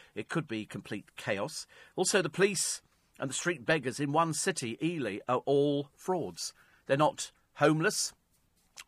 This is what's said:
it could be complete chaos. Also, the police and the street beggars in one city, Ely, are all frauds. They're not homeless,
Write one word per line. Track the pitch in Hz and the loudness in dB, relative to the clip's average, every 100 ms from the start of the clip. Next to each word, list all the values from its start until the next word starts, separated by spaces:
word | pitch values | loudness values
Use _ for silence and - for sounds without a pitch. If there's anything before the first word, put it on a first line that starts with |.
| - | -12
it | - 113 | -10 -4
could | 170 - | -4 -4
be | 110 | -6
complete | 104 107 - 110 - - | -6 -10 -10 -10 -10 -10
chaos. | - 98 120 - - - - | -4 -2 -4 -8 -14 -18 -12
Also, | - 180 202 | -4 2 2
the | 170 | 0
police | - 196 190 - - - _ _ - | 4 4 4 -2 -4 -12 _ _ -10
and | 135 | -6
the | |
street | 127 170 165 | -4 -2 -2
beggars | 117 160 131 113 | 2 2 0 -2
in | 147 | 0
one | 151 165 | 2 2
city, | 151 190 180 117 113 | 0 -2 -2 -4 -2
Ely, | 160 175 113 101 - | -2 -2 -4 -4 0
are | 123 | 0
all | - 143 147 143 143 | 2 2 4 0 -4
frauds. | _ - 185 104 85 - - _ _ - | _ -2 -2 -2 -6 -12 -12 _ _ 0
They're | 139 | 2
not | 151 - - - _ - | 4 0 -8 -14 _ 2
homeless, | 147 156 180 - - - _ _ _ _ _ - | 4 6 2 0 -4 -8 _ _ _ _ _ -20